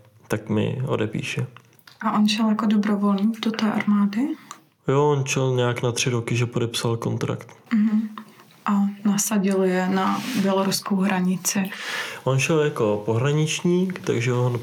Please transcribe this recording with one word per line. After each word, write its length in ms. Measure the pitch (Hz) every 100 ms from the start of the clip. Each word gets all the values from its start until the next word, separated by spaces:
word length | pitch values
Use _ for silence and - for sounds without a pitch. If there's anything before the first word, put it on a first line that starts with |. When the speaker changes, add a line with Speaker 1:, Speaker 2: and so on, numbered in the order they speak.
| - - -
Speaker 1:
tak 200 | 107 -
mi 340 | 107 110 117 127
odepíše. 600 | 117 107 - - - 127 - - _ - -
Speaker 2:
A 120 | 214 202
on 100 | 214
šel 200 | 214 220
jako 180 | 214 220
dobrovolník 760 | 214 208 202 202 196 214 226
do 100 | 220
té 220 | - 214
armády? 480 | 214 208 208 202 208 294 311 - - _ _ -
Speaker 1:
Jo, 220 | 135 147
on 140 | 143
šel 300 | 135 135 131 127
nějak 260 | 123 120
na 100 | 123
tři 180 | 117 135
roky, 260 | 120 117 120
že 100 | 117
podepsal 500 | 120 117 - 117 117
kontrakt. 520 | 117 113 117 117 - - -
Speaker 2:
Mhm. 340 | 226 220 214 220 - - - - - - 202 202 202 208 202
Nasadili 540 | - 208 190 190 185
je 180 | 185 185
na 320 | 190 196 196 - 226
běloruskou 540 | 190 196 196 185 - 190
hranici. 760 | 196 185 180 180 - 202 190 - - - - -
Speaker 1:
On 140 | 127 135
šel 220 | 135 160
jako 420 | 147 147 107 104 110
pohraničník, 920 | 113 139 151 156 - 175 180 185 180
takže 280 | - 117 120
on 240 | 123 123 123